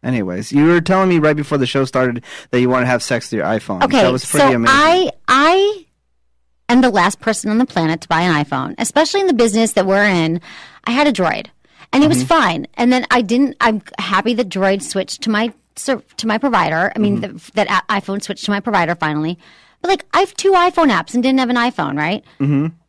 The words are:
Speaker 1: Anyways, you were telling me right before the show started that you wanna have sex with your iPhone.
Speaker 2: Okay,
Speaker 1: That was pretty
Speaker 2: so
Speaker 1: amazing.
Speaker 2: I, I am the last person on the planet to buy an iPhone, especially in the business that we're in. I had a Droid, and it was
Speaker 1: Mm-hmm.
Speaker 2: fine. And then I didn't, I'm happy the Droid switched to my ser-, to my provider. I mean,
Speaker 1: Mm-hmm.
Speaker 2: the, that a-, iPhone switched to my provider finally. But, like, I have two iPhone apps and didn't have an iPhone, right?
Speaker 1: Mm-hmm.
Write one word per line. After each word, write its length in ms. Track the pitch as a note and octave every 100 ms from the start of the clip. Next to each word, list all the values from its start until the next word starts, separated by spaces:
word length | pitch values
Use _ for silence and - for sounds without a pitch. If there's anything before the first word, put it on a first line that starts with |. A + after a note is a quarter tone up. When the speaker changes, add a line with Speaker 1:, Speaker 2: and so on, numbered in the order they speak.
Speaker 1:
Anyways, 500 | B2 B2 F#2 F2+ -
you 120 | C#3+
were 160 | D#3 F3
telling 300 | E3 F#3+ F#3+
me 80 | F3
right 180 | D3+ D3+
before 220 | C#3+ D3
the 80 | B2
show 180 | C#3
started 400 | C3 C3 B2+ A#2+ - - -
that 100 | B2
you 80 | B2
wanna 160 | B2+ B2
have 160 | B2
sex 280 | - A#2+ -
with 60 | A2
your 80 | D#2
iPhone. 360 | G#2+ - F#2+
Speaker 2:
Okay, 160 | C4 C4
Speaker 1:
That 100 | G#3
was 140 | B3+
pretty 220 | - - C#4
Speaker 2:
so 60 |
Speaker 1:
amazing. 200 | B3 A3+
Speaker 2:
I, 360 | C4+ D4+ F4+ F#4 - -
I 560 | C4 D4+ F#4 G4+ G#4 D#4+ _ _ _ _ _ _ _ _
am 100 | A#3+
the 80 | B3+
last 320 | G3+ F3+ G3
person 300 | - G#3+ G#3
on 80 | A3
the 80 | C4
planet 340 | - D#3+ D#3+
to 80 | -
buy 140 | D#3+
an 200 | F3+ D#3
iPhone, 320 | D3 C3+ C3 -
especially 420 | - - D#4 G4
in 60 | F#4+
the 80 |
business 380 | B3 A#3 G#3 A3+
that 120 | -
we're 180 | F#3 G3 G#3
in. 340 | F#3 D#3+ E3+ - - - -
I 80 | -
had 140 | A#3+ D4
a 60 |
Droid, 360 | G#3+ F3 G#2+ - _ _ _ -
and 100 | C4+
it 60 | D4+
was 120 | B3+
Speaker 1:
Mm-hmm. 20 | C3
Speaker 2:
fine. 400 | E4 A3 E3 - -
And 120 | A#3+
then 160 | B3+ -
I 100 | B3+
didn't, 340 | G#3 A#3+ C#4 -
I'm 220 | A#3 G#3+ - -
happy 340 | F#3 F#3+ G3+
the 140 | A#3 G#3+
Droid 340 | F#3+ F#3+ G3
switched 400 | - F#3+ F#3+ -
to 60 | -
my 220 | G#3+ A3+ - _ -
ser-, 260 | - B3+ - -
to 100 | A3
my 120 | A3
provider. 520 | C#4 A3 D#3+ D#3+ F#3+ -
I 20 |
mean, 220 | G#3 G3
Speaker 1:
Mm-hmm. 160 | G3 F3
Speaker 2:
the, 160 | -
that 320 | - G3+ F#3+ -
a-, 140 | G3+
iPhone 220 | - G3
switched 240 | - G3+ -
to 40 |
my 100 | G3+
provider 340 | A3 G#3 E3
finally. 440 | E3+ D#3 D3+ D#3 F3 - - _ _
But, 60 | F4
like, 160 | F#4+ -
I 60 | D#4
have 120 | F#4+
two 200 | - G4
iPhone 380 | F#4+ F4+ F4+ D#4
apps 220 | F#3+ E3
and 100 | A#3+
didn't 160 | B3 C4
have 100 | B3+
an 60 | B3
iPhone, 420 | A#3+ A#3+ D3 C#3+
right? 260 | D3+ G#3 _ _
Speaker 1:
Mm-hmm. 300 | C#3 C#3 D#3+ E3